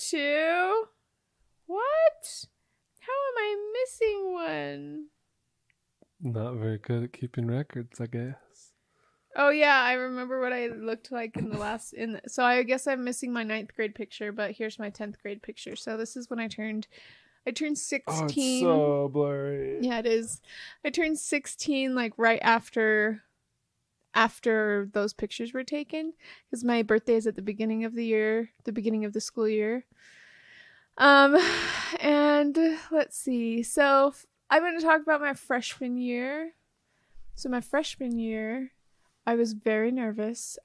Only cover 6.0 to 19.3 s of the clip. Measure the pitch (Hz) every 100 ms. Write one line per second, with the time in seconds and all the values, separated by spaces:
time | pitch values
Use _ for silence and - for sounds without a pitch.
6 | _ _ 139 113 113 120 110 107 - 120
7 | 120 - 123 - 117 123 147 127 120 -
8 | 117 120 123 139 _ _ - _ _ _
9 | _ _ _ - 285 302 294 269 254 254
10 | 254 254 247 262 247 247 240 226 220 226
11 | - 247 220 - 233 208 208 220 - -
12 | 226 214 - - 247 247 240 254 285 262
13 | 247 254 247 240 214 220 214 - 220 214
14 | 208 - 208 214 202 214 220 - 208 202
15 | 208 208 202 202 - 208 - 233 - 220
16 | 226 - 240 233 226 202 214 214 214 -
17 | - - _ _ - 233 302 294 - 277
18 | - 160 151 202 262 254 175 160 147 143
19 | 143 139 143